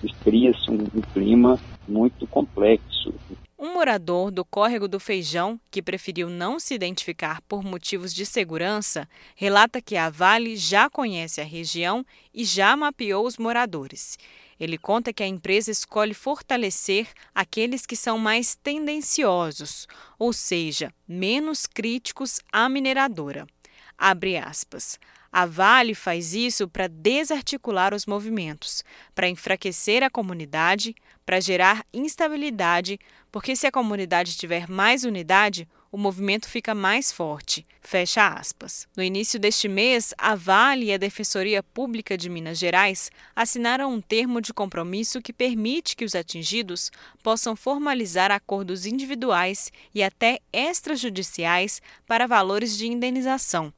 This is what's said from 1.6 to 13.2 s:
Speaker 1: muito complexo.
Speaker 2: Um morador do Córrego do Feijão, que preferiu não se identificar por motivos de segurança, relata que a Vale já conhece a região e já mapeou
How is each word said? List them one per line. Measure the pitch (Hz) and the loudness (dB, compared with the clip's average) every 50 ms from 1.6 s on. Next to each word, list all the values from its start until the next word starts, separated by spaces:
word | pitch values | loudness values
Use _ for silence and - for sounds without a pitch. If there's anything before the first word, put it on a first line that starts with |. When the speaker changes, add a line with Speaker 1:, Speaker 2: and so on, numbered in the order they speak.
| - - - - - - | 2 -10 -18 -18 -10 -4
Speaker 1:
muito | 104 107 113 123 - - - | 0 2 2 2 2 0 -12
complexo. | - - 143 147 - - 101 101 107 113 104 - - - - - - - - - - - - - _ _ - | -2 0 -2 -2 0 0 4 6 6 6 6 4 -4 -8 -6 -6 -6 -10 -10 -12 -16 -18 -18 -18 _ _ -12
Speaker 2:
Um | 277 311 349 | -10 -4 0
morador | 359 330 285 226 196 170 160 175 180 185 202 | 2 2 2 2 0 0 0 0 0 0 0
do | 190 180 180 | -2 -4 -6
Córrego | _ - 202 208 226 240 226 202 | _ 0 2 2 2 2 0 -2
do | 196 185 196 | -4 -4 -6
Feijão, | - - 208 190 170 147 151 180 175 202 233 226 _ _ | -4 -2 -4 -2 -2 -2 -2 0 0 0 -2 -6 _ _
que | - 202 | -8 -6
preferiu | 175 - 160 190 - - 175 170 175 170 | -4 -4 -6 -6 -6 -8 -6 -4 -4 -4
não | 175 175 175 190 254 330 | -4 -4 -4 -4 -4 -4
se | - - 277 | -4 -4 -4
identificar | 226 185 175 185 - - - 165 _ - 156 156 165 _ _ | -4 -4 -4 -4 -6 -6 -8 -8 _ -4 -6 -6 -6 _ _
por | 202 202 190 | -8 -8 -6
motivos | 196 185 175 - - - 190 175 185 170 | -8 -10 -8 -6 -6 -6 -6 -6 -6 -8
de | 175 196 | -6 -6
segurança, | 208 - 233 202 165 160 160 170 185 214 214 202 - - 160 143 - _ - - - _ | -4 -2 -2 -2 -2 -2 -2 -2 -2 -2 -2 -2 -2 -2 -4 -4 -8 _ -20 -20 -20 _
relata | - 196 202 196 202 220 226 - 254 | -2 0 4 6 6 6 6 4 -6
que | - - 208 | -8 -4 -2
a | 180 165 160 | 0 0 -2
Vale | 156 151 180 185 208 233 233 226 226 | 0 4 6 6 6 6 2 -2 -4
já | 208 175 156 190 202 226 285 | -4 -2 2 6 6 6 6
conhece | _ - 269 226 190 170 165 160 - - | _ -2 -4 -2 -2 -4 -6 -6 -6 -8
a | 151 | -8
região | 156 156 165 165 160 - 170 170 175 202 240 262 _ _ _ _ _ _ | -8 -8 -10 -8 -6 -4 -2 -2 0 0 -2 -4 _ _ _ _ _ _
e | - 233 | -6 -4
já | 190 - 196 196 208 254 | -2 2 4 6 6 6
mapeou | 285 302 294 285 _ 247 208 196 196 | 4 2 -2 -2 _ -4 -2 0 0